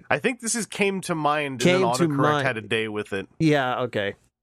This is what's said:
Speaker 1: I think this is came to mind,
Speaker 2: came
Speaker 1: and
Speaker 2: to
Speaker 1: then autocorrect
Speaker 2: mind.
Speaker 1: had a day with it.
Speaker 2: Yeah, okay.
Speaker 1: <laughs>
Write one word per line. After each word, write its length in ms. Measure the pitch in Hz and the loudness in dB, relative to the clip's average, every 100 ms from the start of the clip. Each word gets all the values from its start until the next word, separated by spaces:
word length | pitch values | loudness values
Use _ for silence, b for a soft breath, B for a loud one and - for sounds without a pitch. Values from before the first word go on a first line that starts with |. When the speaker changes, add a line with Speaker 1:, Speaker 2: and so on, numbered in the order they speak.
| - | -4
Speaker 1:
I 80 | 214 | -2
think 220 | 220 254 | -2 -2
this 160 | 226 226 | -4 -4
is 100 | 202 | -6
came 360 | - 202 190 | 0 0 0
to 120 | 170 | -4
mind, 460 | 170 147 151 147 127 | -2 0 0 -2 0
Speaker 2:
came 240 | 170 180 | 2 4
Speaker 1:
and 100 | 185 - | 2 2
Speaker 2:
to 120 | 170 | 0
Speaker 1:
then 40 | |
autocorrect 200 | 143 147 | 2 2
Speaker 2:
mind. 160 | 147 135 | 2 0
Speaker 1:
had 100 | 113 | -2
a 40 | |
day 260 | 107 113 110 | -2 -2 -2
with 260 | 104 104 | -4 -4
it. 140 | 98 95 _ | -4 -6 _
Speaker 2:
Yeah, 440 | 160 147 127 120 | 2 2 0 -2
okay. 340 | 123 113 101 - | -2 -2 -4 -6
Speaker 1:
<laughs> 60 | _ _ | _ _